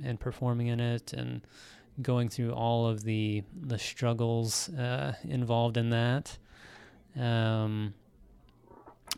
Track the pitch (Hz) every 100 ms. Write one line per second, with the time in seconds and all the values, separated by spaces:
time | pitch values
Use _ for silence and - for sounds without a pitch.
0 | 135 117 127 - 123 120 120 117 120 117
1 | - 127 123 120 - - - - - -
2 | 131 123 117 - 117 120 117 117 117 107
3 | 110 110 107 104 98 185 147 113 - -
4 | 120 117 117 117 113 - - 156 123 127
5 | 139 120 - 131 117 117 120 117 117 117
6 | 120 135 - - - - - - - -
7 | - 131 120 117 113 113 110 107 107 101
8 | - - - - - - - - - -
9 | -